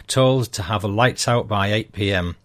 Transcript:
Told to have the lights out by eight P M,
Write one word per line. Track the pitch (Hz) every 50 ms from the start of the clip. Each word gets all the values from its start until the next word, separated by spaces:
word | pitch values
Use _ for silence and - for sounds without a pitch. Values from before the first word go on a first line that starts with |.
| -
Told | - - 135 131 131 131 131 117 -
to | - -
have | 95 - 110 101
the | 104 101
lights | 101 107 123 127 127 - - 127
out | 120 120 -
by | 110 107 101 98 101
eight | 107 110 107 -
P | - 104 104 98
M, | 98 92 87 87 82 -